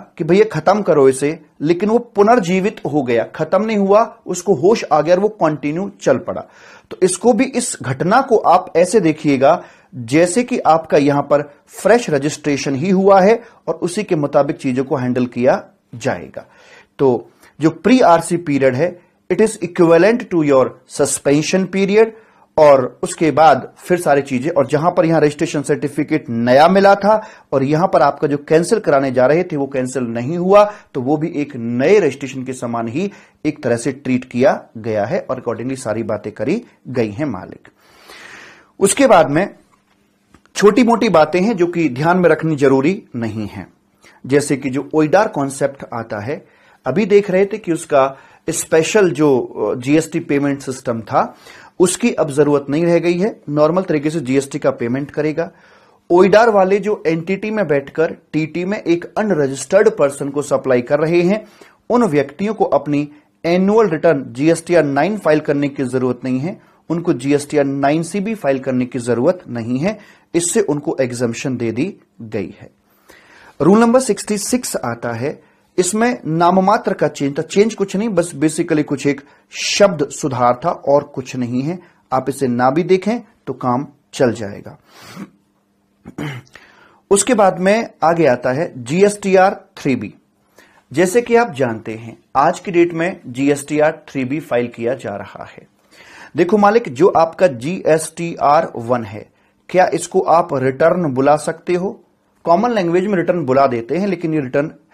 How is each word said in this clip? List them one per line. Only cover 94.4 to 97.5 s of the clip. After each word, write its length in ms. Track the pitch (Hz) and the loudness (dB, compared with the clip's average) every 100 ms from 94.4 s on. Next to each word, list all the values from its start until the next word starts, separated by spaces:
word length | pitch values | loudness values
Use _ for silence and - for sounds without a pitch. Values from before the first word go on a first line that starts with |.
| 147 123 120 | -4 -2 -4
किया 260 | 120 117 | -4 -6
जा 220 | 131 117 101 | -6 -8 -10
रहा 280 | 98 - | -12 -18
है। 240 | - - - _ _ _ - - - 139 | -20 -20 -20 _ _ _ -20 -20 -8 -2
देखो 200 | 175 214 | 0 4
मालिक, 320 | 202 226 214 | 4 2 0
जो 180 | 127 196 | 0 2
आपका 400 | 156 165 - | 4 0 2
जीएसटीआर 1200 | 185 | -2